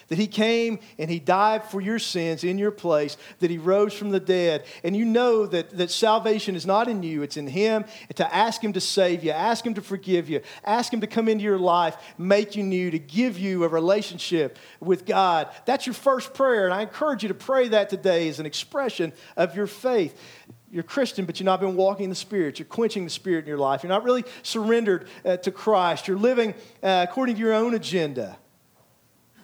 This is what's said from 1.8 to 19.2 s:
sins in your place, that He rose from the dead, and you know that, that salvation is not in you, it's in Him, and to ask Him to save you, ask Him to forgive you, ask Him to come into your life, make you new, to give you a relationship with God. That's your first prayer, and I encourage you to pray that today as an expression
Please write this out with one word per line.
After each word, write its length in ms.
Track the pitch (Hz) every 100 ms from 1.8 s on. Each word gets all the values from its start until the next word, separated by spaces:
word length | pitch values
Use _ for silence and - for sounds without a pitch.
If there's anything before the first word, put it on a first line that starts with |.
| 190 226
sins 440 | - 175 165 160
in 140 | 180 190
your 140 | 208
place, 480 | 208 175 151 147 - - -
that 100 | 170
He 80 | 170
rose 340 | 170 196 208
from 160 | 208 202
the 100 | 190
dead, 460 | 190 185 170 151 - -
and 140 | 170 202
you 80 |
know 400 | 226 233 247 226
that, 320 | 208 175 - 185
that 140 | 175
salvation 680 | - 220 220 220 214 208 180
is 80 |
not 240 | 175 202 240
in 140 | 208
you, 200 | 165 151
it's 140 | 143 156
in 100 | 139
Him, 380 | 135 214 220 214 - -
and 80 | -
to 180 | 160
ask 300 | 175 226 214
Him 80 | 214
to 80 | 185
save 420 | - 196 180 165
you, 80 | 156
ask 360 | 151 214 226 233
Him 80 |
to 80 | 185
forgive 480 | - 196 185 175 147
you, 100 | 143 - -
ask 260 | - 226 240
Him 120 | 233
to 40 | 220
come 220 | 226 220
into 160 | 214
your 140 | 208 190
life, 380 | 180 175 165 - - -
make 400 | 180 202 208 208
you 60 |
new, 280 | 190 180 180
to 80 | 156
give 400 | 143 170 254 180
you 260 | 196 180
a 40 | 170
relationship 880 | 165 170 214 208 175 - 175 131 - - -
with 240 | 170 180
God. 460 | - 190 185 165 143 - -
That's 180 | 269
your 100 | 262
first 380 | - 277 254 -
prayer, 320 | - 269 226
and 80 | 185
I 80 | 190
encourage 420 | 214 - 302 226
you 60 | 208
to 60 |
pray 340 | - - 269 247
that 220 | 214 202
today 380 | 185 190 170 160
as 100 | 151
an 60 | 156
expression 680 | - - 285 254 - 165 -